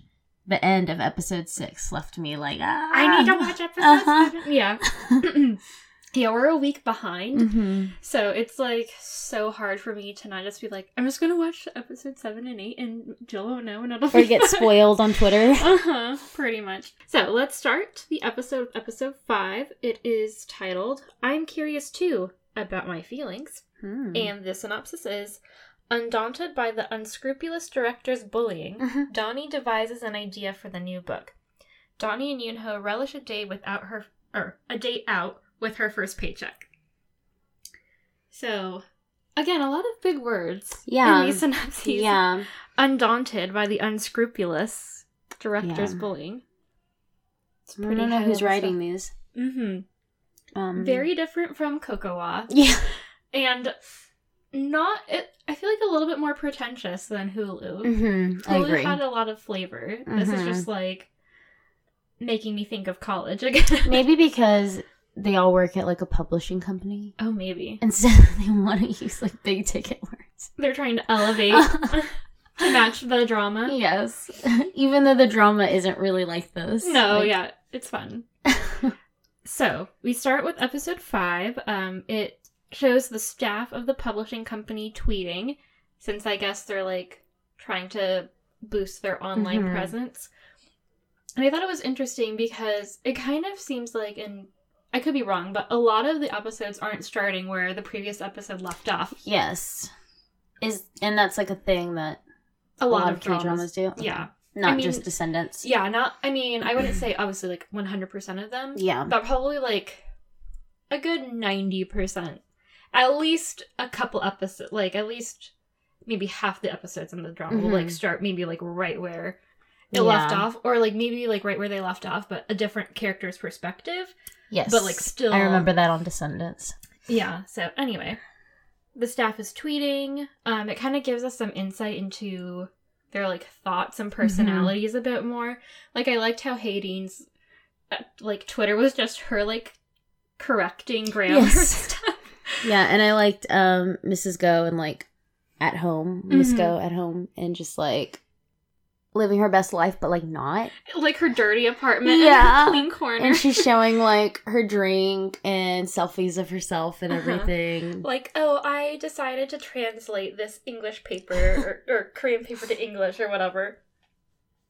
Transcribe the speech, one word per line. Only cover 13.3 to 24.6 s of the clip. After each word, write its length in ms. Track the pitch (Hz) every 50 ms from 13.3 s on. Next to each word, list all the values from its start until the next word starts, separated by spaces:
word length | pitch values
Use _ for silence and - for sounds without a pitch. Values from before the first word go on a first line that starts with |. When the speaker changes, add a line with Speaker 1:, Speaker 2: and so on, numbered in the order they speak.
| - 196 196
Speaker 2:
won't 220 | 226 254 247 233
know, 160 | 220 208 214 240
and 100 | 240 240
it'll 160 | 226 254 294
Speaker 1:
Or 140 | - 240 240
Speaker 2:
be 40 |
Speaker 1:
get 140 | 220 233 -
Speaker 2:
fine." 80 | 466 -
Speaker 1:
spoiled 500 | 370 392 233 220 208 208 208 208 208 202
on 140 | 220 214 208
Twitter. 380 | - 214 196 196 208 220 247
Speaker 2:
<laughs> 100 | 277 269 302
Uh-huh, 540 | 330 381 349 - 330 311 247 233 240 269 277 - - -
pretty 300 | - 277 240 226 220 208
much. 320 | 196 190 196 - - - _ -
So 240 | _ - 285 196 175
let's 240 | 196 233 269 277 -
start 520 | - - 269 233 311 415 - _ - - -
the 140 | 311 302 -
episode 380 | 240 233 - 247 - 277 262 247 247
with 80 | -
episode 380 | 220 220 - 220 - 262 269 277 - _
five. 460 | - 320 202 196 190 190 214 277 285 - - -
It 180 | 240 226 - -
is 420 | 240 226 220 214 214 220 - -
titled, 560 | - - - 202 190 185 180 190 233 277 269 - - _ _ -
"I'm 220 | 254 277 311 320
Curious 460 | 311 - 330 302 302 302 294 285 -
Too 400 | - - 359 359 294 202 185 185 - _ _ _ _
About 320 | 214 208 180 190 185 175 180
My 140 | 175 165 170
Feelings." 640 | - 233 262 294 220 180 214 302 320 - - - _ _ _ -
Speaker 1:
Hmm. 340 | 196 202 254 277 208 175
Speaker 2:
And 260 | 233 220 208 202 202 190
the 120 | 185 185
synopsis 500 | 185